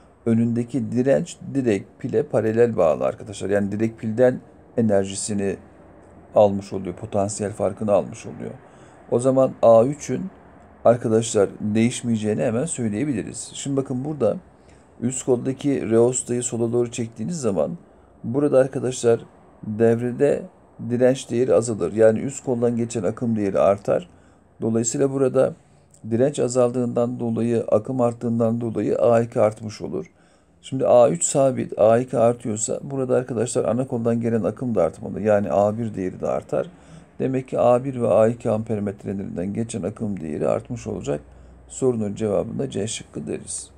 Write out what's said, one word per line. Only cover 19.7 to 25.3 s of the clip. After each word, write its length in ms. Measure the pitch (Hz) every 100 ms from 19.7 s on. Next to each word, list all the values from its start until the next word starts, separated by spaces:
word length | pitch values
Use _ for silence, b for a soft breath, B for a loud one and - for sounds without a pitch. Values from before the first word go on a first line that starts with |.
| 107 113 117 120 127 143 - 185 _ _ - 117
direnç 400 | 120 123 135 -
değeri 220 | 120 117
azalır. 400 | 107 120 104 87
Yani 260 | 104 110 110
üst 260 | 131 135 -
koldan 300 | 120 120 117
geçen 280 | 117 117
akım 320 | 92 117 117 110
değeri 240 | 98 71
artar. 500 | 80 101 - - - b b b b -
Dolayısıyla 500 | 113 113 120 143 139
burada 440 | 135 131